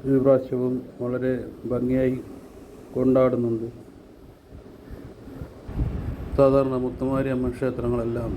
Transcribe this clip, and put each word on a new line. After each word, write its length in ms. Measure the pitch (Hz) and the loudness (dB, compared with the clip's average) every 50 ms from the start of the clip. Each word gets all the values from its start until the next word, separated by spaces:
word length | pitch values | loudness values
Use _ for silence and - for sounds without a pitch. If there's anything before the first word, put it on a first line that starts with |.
| 127 135 | 2 2
ഈ 100 | 139 131 | 2 4
പ്രാവശ്യവും 520 | 123 135 135 131 131 - 127 123 123 127 127 123 - - - - | 6 6 6 6 4 0 -2 -2 0 0 -2 -4 -6 -10 -10 -6
വളരെ 300 | 123 123 123 123 127 131 127 120 - - - - - 120 | -4 -4 -2 -2 0 -2 -2 -2 -6 -10 -12 -12 -6 -4
ഭംഗിയായി 440 | 123 123 123 127 127 131 131 127 131 127 - - - - - - - - - - - - - - - | -4 -2 0 0 2 2 2 2 0 -2 -8 -12 -16 -18 -18 -20 -20 -20 -20 -20 -20 -20 -20 -8 -2
കൊണ്ടാടുന്നുണ്ട്. 720 | 131 127 131 127 131 131 127 127 120 120 117 113 113 113 117 - - - - - - - - - - - - - - - - - - - - - - - - - - - - - - - - - - - - - - - - - - - - - - - - - - - - - | 2 4 6 6 6 6 4 4 2 0 0 0 -2 -4 -8 -10 -14 -20 -20 -20 -20 -20 -20 -20 -20 -20 -20 -20 -20 -20 -20 -20 -20 -20 -20 -20 -20 -18 -16 -16 -16 -16 -18 -18 -18 -18 -16 -14 -14 -14 -14 -16 -16 -16 -8 -4 -2 -2 -2 -2 -6 -6 -8 -8 -8 -10 -4 4
സാധാരണ 400 | - 139 135 135 139 139 135 131 127 127 | 4 6 6 6 4 2 2 0 -2 -2
മുത്തുമാരി 440 | 127 123 - 131 131 135 135 135 135 131 | -4 -4 -2 -2 -2 0 0 0 0 -2
അമ്മൻ 180 | 127 127 123 120 - | 0 -2 -2 -2 -2
ക്ഷേത്രങ്ങളെല്ലാം 720 | 135 127 127 127 120 120 123 120 117 117 117 117 117 117 - | -2 -2 -2 -2 -2 -2 0 0 -2 -2 -4 -4 -4 -4 -6